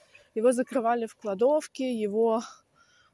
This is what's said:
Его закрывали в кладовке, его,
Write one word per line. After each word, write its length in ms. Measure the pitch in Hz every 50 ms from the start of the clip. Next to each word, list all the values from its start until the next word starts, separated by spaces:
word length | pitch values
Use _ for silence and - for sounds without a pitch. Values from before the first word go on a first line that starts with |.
| _ _ _ - _ _ -
Его 180 | 220 220 254
закрывали 540 | 247 247 254 - - 269 220 226 240 240 226
в 80 | 214 -
кладовке, 800 | _ - 208 196 190 233 277 302 311 - - - - 262 254
его, 500 | 247 220 214 202 202 220 226 226 220 233 226 - - - _ _ _ _ _ _ _ _ _ _